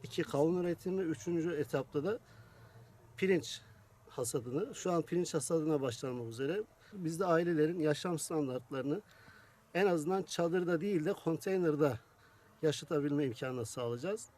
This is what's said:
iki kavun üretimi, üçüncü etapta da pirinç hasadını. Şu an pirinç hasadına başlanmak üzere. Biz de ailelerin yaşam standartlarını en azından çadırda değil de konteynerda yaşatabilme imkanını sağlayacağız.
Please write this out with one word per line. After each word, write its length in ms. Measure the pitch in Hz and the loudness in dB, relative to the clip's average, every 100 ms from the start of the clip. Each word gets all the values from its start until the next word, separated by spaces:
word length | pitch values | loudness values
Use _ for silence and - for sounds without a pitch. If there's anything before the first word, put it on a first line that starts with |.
iki 200 | - - | -8 -6
kavun 400 | 160 139 160 180 | -2 2 2 2
üretimi, 400 | 175 165 185 190 | 0 -2 -4 -2
üçüncü 480 | 170 156 - 170 165 | -2 -4 -2 -2 -2
etapta 540 | 151 135 143 127 147 | -4 -2 -4 -2 -4
da 140 | 156 226 - - - - - - - - - - | -2 -4 -8 -20 -20 -20 -20 -20 -20 -20 -20 -2
pirinç 440 | 190 180 - - - - - - - | 2 2 2 -12 -14 -20 -20 -20 -14
hasadını. 680 | - 123 143 117 135 240 | -6 -2 -2 -2 -4 -4
Şu 180 | 220 185 | -4 0
an 100 | 170 | 0
pirinç 320 | 156 170 170 | 0 0 0
hasadına 460 | 160 - 165 156 151 | -2 0 0 2 0
başlanmak 480 | 135 117 135 123 117 | 0 -2 -6 -6 -6
üzere. 340 | 113 135 190 220 - - | -4 -4 -4 -6 -14 -18
Biz 280 | 202 160 165 | -6 -4 0
de 40 | |
ailelerin 560 | 190 165 175 160 151 175 | 4 4 4 4 4 4
yaşam 380 | 151 151 185 165 | 2 2 0 -2
standartlarını 840 | - 160 139 127 - 135 131 170 - - - - - - _ | -2 0 0 -4 -6 -4 -2 -2 -6 -20 -20 -20 -20 -20 _
en 120 | 170 196 | 2 4
azından 360 | 175 151 190 | 4 2 -2
çadırda 580 | - - 170 180 175 170 | -2 0 2 2 2 0
değil 240 | 196 185 | 2 0
de 80 | 156 | 0
konteynerda 880 | 196 - 160 - 190 175 147 147 113 - _ - - - - | -2 -2 -2 0 2 2 4 2 2 -8 _ -20 -20 -20 -2
yaşatabilme 640 | 160 147 156 151 143 143 139 | 0 0 -2 0 2 2 0
imkanını 400 | 113 131 127 113 | -2 -6 -4 -6
sağlayacağız. 600 | - 120 120 165 214 - | -4 -4 -4 -4 -6 -10